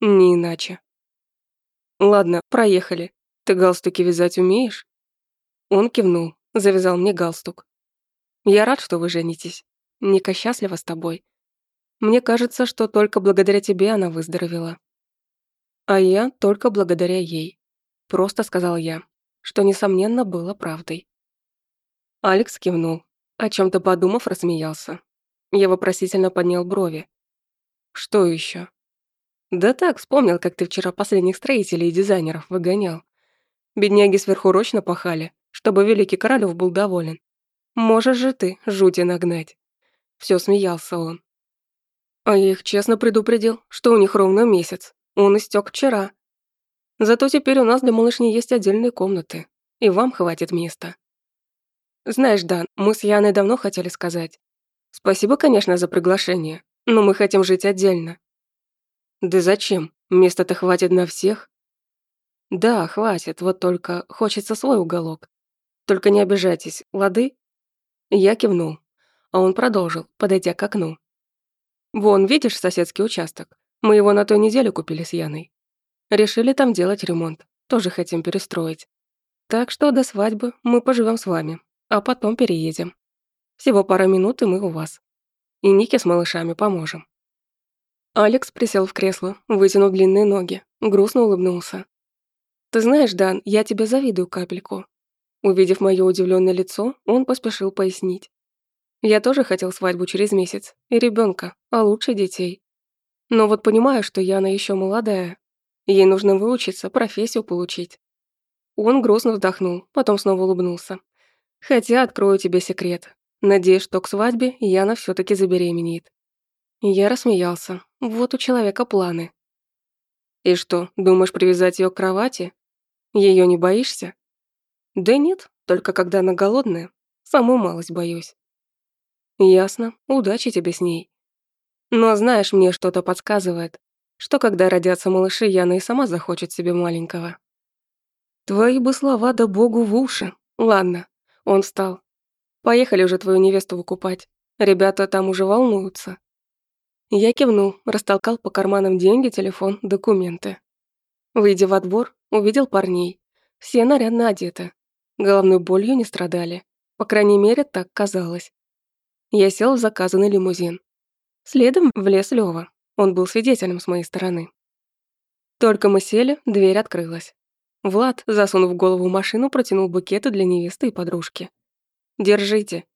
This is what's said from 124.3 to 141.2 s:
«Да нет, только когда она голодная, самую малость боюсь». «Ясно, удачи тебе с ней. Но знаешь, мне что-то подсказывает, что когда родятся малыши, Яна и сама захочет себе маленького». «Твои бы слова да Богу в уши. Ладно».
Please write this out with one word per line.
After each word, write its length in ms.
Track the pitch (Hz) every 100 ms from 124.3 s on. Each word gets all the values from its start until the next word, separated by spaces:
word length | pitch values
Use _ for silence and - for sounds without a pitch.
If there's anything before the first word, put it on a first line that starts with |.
| _ _ _ _ _ _ -
«Да 220 | 185 269
нет, 340 | 302 381 - _ -
только 280 | 180 -
когда 260 | 185 180 190
она 140 | 185
голодная, 560 | 175 196 247 247 170 175 _ _ _
самую 380 | _ 285 240 254
малость 320 | 185 170 170
боюсь». 440 | 170 170 170 - _ _ _ _ _ _ _ _ _ _ -
«Ясно, 560 | 190 185 196 - 233 - -
удачи 420 | 269 196 220 247
тебе 240 | 190 170
с 80 | 170
ней. 300 | 175 170 - _ _ _ _ _ _ _ _
Но 240 | 233 226 208
знаешь, 380 | 233 233 196
мне 180 | 196 185
что-то 320 | 175 185 180
подсказывает, 760 | 180 180 - 208 180 170 170 - _ _ _ -
что 220 | - 277
когда 280 | 233 185 185
родятся 440 | 180 180 180 190
малыши, 340 | 185 190 - 220
Яна 320 | 185 175 180
и 20 |
сама 280 | - 247 254
захочет 440 | 170 - 170 170
себе 220 | - 175
маленького». 640 | 175 175 165 165 175 170 180 _ _ _ _ _ _ _ _ _ _ -
«Твои 340 | 196 233 262
бы 140 | 247
слова 400 | 262 277 240 240
да 120 | 233 226
Богу 380 | 190 233 226
в 100 | 226
уши. 400 | 220 262 - 190 - _ -
Ладно». 500 | 226 202 185 175 175 _